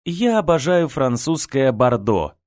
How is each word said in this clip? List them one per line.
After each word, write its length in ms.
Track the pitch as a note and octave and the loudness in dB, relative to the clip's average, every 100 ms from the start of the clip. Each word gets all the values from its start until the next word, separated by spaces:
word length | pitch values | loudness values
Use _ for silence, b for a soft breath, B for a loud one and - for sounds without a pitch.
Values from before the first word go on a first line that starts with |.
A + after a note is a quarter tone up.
"Я 360 | - E3+ A#3+ A3 | -10 -2 0 2
обожаю 480 | E3+ E3 C#3 F3+ E3 | 2 0 2 0 0
французское 840 | - C3 A#2+ - D#3+ - C3+ C3+ | -2 -2 -2 -2 -4 -2 0 0
бордо. 600 | A2+ B2+ A#2+ G2+ G2+ D2+ - | 2 2 2 0 -2 -2 -8